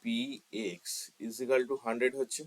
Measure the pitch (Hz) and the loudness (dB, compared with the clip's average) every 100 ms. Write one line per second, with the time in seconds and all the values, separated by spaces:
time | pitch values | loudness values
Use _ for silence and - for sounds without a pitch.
0 | 120 117 131 277 _ - 101 175 - - | 0 0 0 -6 _ -4 -2 -4 -6 -8
1 | - _ 117 113 123 131 127 135 117 117 | -8 _ -8 -4 4 4 4 0 0 2
2 | 127 135 127 - | 2 2 -4 -4